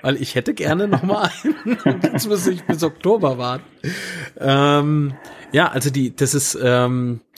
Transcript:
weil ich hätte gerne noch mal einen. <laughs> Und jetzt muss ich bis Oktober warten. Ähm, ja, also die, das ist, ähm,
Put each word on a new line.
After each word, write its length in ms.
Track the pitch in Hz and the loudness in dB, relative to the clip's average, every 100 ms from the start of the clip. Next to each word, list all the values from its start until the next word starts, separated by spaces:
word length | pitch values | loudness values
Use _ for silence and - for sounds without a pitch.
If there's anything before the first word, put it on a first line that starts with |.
weil 160 | 131 139 | -2 -2
ich 180 | 127 | -2
hätte 200 | - - | -2 -2
gerne 340 | - 147 160 208 | -2 0 0 0
noch 140 | 170 | 0
mal 260 | 180 208 202 - | 0 0 0 -2
einen. 340 | 269 302 214 247 | -4 -2 -2 0
<laughs> 40 | |
Und 200 | - 131 | 0 0
jetzt 220 | - 196 220 | 0 0 0
muss 200 | 208 - | 0 0
ich 180 | 180 | -2
bis 180 | - 160 | -2 -2
Oktober 540 | 160 - 180 220 160 127 | -2 -2 0 2 2 0
warten. 280 | 123 131 - _ 139 185 - 175 147 - | -4 -6 -10 _ -10 -8 -10 -12 -12 -4
Ähm, 720 | 139 139 143 147 147 151 143 135 - - - | 2 4 6 4 4 2 0 -4 -14 -20 -2
ja, 160 | 147 170 | 2 2
also 220 | 135 135 | 2 -2
die, 260 | 135 127 - | 0 -2 0
das 180 | 131 | 0
ist, 240 | 143 135 - | 0 -2 0
ähm, 560 | 127 123 123 127 123 117 - | 2 4 2 0 -2 -4 -10